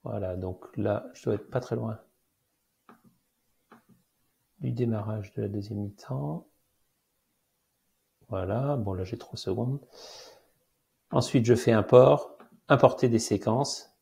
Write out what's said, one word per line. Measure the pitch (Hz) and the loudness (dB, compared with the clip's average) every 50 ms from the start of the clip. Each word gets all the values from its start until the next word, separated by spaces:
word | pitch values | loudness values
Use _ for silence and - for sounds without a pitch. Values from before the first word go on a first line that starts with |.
| _ | _
Voilà, | - 110 104 98 92 90 | -8 -8 -6 -6 -6 -6
donc | 92 92 92 90 - - - - | -6 -8 -8 -10 -10 -16 -12 -8
là, | - 101 104 101 - - - - | -4 -2 -2 -2 -4 -6 -10 -20
je | - - | -8 -4
dois | 123 107 | -4 -4
être | 101 - - | -4 -6 -6
pas | - 127 | -6 -6
très | 123 - 117 | -4 -4 -6
loin | 120 113 113 110 - _ _ _ _ _ _ _ _ _ _ _ _ _ _ _ _ _ _ - _ _ - _ _ _ _ _ _ _ _ _ _ _ _ - _ _ _ - _ _ _ _ _ _ _ _ _ _ _ _ _ | -6 -6 -8 -10 -12 _ _ _ _ _ _ _ _ _ _ _ _ _ _ _ _ _ _ -20 _ _ -20 _ _ _ _ _ _ _ _ _ _ _ _ -20 _ _ _ -20 _ _ _ _ _ _ _ _ _ _ _ _ _
du | 143 127 | -8 -6
démarrage | 120 117 123 117 113 107 101 107 107 107 101 - | -4 -2 -2 -2 -2 -4 -4 -6 -8 -8 -10 -10
de | _ 110 | _ -8
la | 107 101 | -8 -6
deuxième | 101 104 101 110 110 101 | -6 -8 -8 -8 -8 -8
mi-temps. | 104 104 - - - - 131 135 143 147 156 - - _ _ _ _ _ _ _ _ _ _ _ _ _ _ _ _ _ _ _ _ _ _ _ _ _ _ _ _ _ _ _ _ _ _ _ _ _ | -8 -8 -12 -16 -12 -10 -8 -8 -6 -8 -8 -10 -12 _ _ _ _ _ _ _ _ _ _ _ _ _ _ _ _ _ _ _ _ _ _ _ _ _ _ _ _ _ _ _ _ _ _ _ _ _
Voilà, | - 95 92 95 101 120 135 143 147 | -8 -6 -4 -4 -4 -2 -2 -2 -2
bon | 131 104 98 | -2 -4 -4
là | 95 92 92 | -4 -6 -6
j'ai | 92 117 - | -8 -8 -12
trois | - - - - | -12 -16 -16 -10
secondes. | - 98 - - 117 127 139 143 - _ _ - - - - - - - - _ _ _ _ _ _ _ _ _ _ _ _ _ _ _ | -6 -6 -4 -2 -2 -4 -4 -6 -10 _ _ -20 -20 -20 -20 -20 -20 -20 -20 _ _ _ _ _ _ _ _ _ _ _ _ _ _ _
Ensuite | - 139 123 - - 135 113 | -2 -2 -2 2 0 0 4
je | 113 120 | 4 2
fais | 110 - 120 | 4 4 2
import, | 113 107 98 - - 127 127 139 - - - - - _ - _ _ _ _ - | 2 2 4 8 10 10 10 10 6 4 0 -10 -18 _ -20 _ _ _ _ 2
importer | 147 131 - 123 - - - 123 | 4 6 6 4 6 4 0 2
des | 113 110 | 2 0
séquences | - - 107 95 - 110 110 127 143 - - - - _ _ _ | 0 0 -2 -2 0 0 0 0 -2 -4 -6 -10 -14 _ _ _